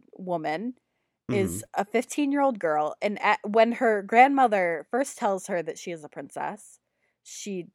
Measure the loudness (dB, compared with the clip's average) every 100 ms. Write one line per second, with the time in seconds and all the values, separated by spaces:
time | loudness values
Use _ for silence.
0 | _ -14 -6 -4 -2 -4 -6 -10 _ _
1 | _ _ -4 -2 -2 -4 -8 -6 -2 -2
2 | -2 -2 -2 2 0 0 0 0 -2 -2
3 | -4 0 0 0 2 4 4 4 2 0
4 | 4 6 8 6 4 4 0 -2 -4 -4
5 | -4 -4 -2 -2 -2 -4 -4 -8 -10 -10
6 | -12 -16 -14 -10 -8 -10 -16 -20 _ _
7 | _ _ -20 -14 -10 -10 -10